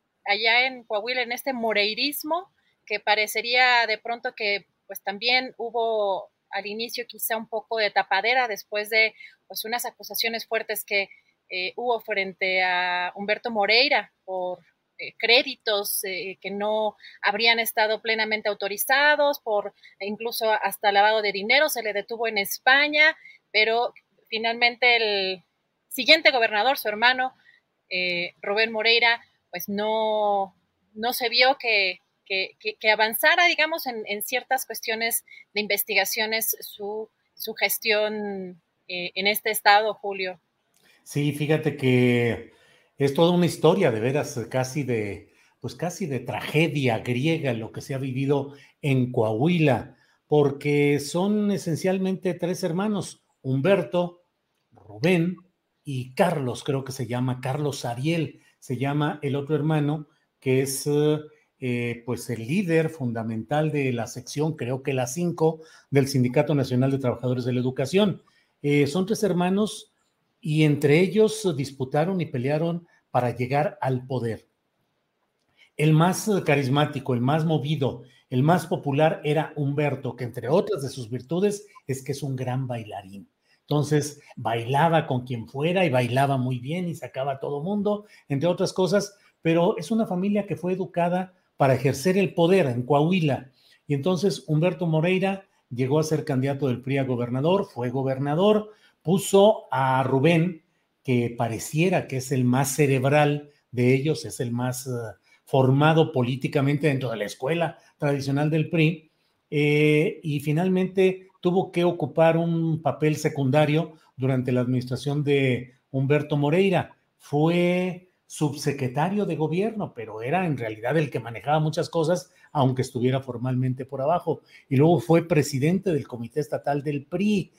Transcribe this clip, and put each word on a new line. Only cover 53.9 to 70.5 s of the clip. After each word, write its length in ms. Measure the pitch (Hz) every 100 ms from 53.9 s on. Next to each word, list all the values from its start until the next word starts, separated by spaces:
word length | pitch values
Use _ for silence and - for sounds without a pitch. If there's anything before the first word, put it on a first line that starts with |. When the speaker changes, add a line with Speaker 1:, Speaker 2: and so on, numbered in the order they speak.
| 175 175 - _ _ _ _ _
Speaker 2:
Rubén 640 | _ - - 151 180 165 180 _ _ _ _
y 300 | - 131 123
Carlos, 500 | - 180 156 127 113
creo 200 | - 135
que 80 | 135
se 160 | 127 113
llama, 340 | 123 127 127
Carlos 420 | 131 143 147 -
Ariel, 580 | 123 120 147 170 151 - _ _
se 180 | - 127
llama 420 | 139 147 147 151
el 120 | 143 139
otro 200 | 139 151
hermano, 520 | 151 156 147 156 151 _ _ _
que 220 | 131 131
es, 260 | 135 135 147 147 151 151 151 _ _ _
eh, 440 | 127 120 120 117 -
pues, 240 | 117 -
el 180 | 113 113
líder 420 | 175 185 160 160
fundamental 800 | 160 127 117 113 110 113 147 156
de 200 | 147 135
la 140 | 120 110
sección, 500 | - - 143 156 -
creo 280 | 120 127
que 100 | 139
la 140 | 131 123
cinco, 540 | 170 175 170 160 160 - - _
del 180 | 135 135
Sindicato 460 | 139 123 135 147
Nacional 380 | 147 127 123 135
de 80 | 135
Trabajadores 440 | 127 113 127 123
de 100 | 123
la 60 | 123
Educación. 640 | 127 131 135 185 208 151 _ _ _ _
Eh, 240 | 143 147 143
son 220 | 175 185
tres 160 | 226
hermanos 640 | 202 175 180 196 208 - - _ _ _ _ _
y 220 | -